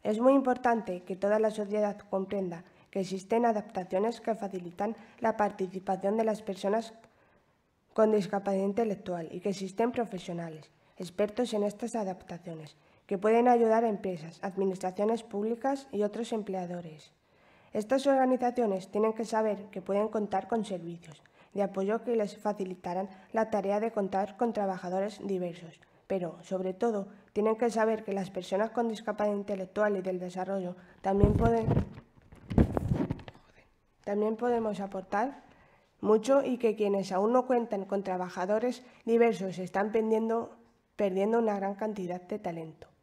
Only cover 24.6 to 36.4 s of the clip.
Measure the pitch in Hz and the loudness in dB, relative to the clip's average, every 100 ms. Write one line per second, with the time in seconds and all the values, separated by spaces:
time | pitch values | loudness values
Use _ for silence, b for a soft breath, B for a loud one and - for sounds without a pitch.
24.6 | 196 185 180 185 202 202 196 190 175 160 | -2 -2 -2 -2 -2 -6 -4 -4 -4 -8
25.6 | 165 - b b - 190 170 165 - 190 | -16 -20 b b -4 -4 -4 -8 -6 -4
26.6 | 185 185 240 208 196 B B - 214 220 | -4 0 0 0 -6 B B 0 2 2
27.6 | 240 214 220 214 220 196 185 190 180 190 | 2 4 2 2 -2 -4 -4 -8 -2 0
28.6 | 220 226 233 214 - 208 208 208 202 202 | 0 0 -2 -2 -6 -2 0 0 -4 -6
29.6 | 185 202 208 196 185 180 180 180 185 196 | -6 0 2 2 -2 -4 -6 -6 -4 -4
30.6 | 180 180 B B 190 202 202 202 233 233 | -6 -10 B B 0 4 4 6 4 4
31.6 | 220 - - - - _ - - - - | 2 0 0 -10 -20 _ -20 -20 0 4
32.6 | - - - - - - - - b b | 4 2 0 0 0 -4 -12 -20 b b
33.6 | b _ _ _ - 208 214 226 240 240 | b _ _ _ -4 0 0 0 0 0
34.6 | 220 202 202 190 185 202 254 269 - b | -2 -4 -6 -10 -4 -2 -2 -6 -20 b
35.6 | b b b b 196 220 220 277 | b b b b 4 4 6 4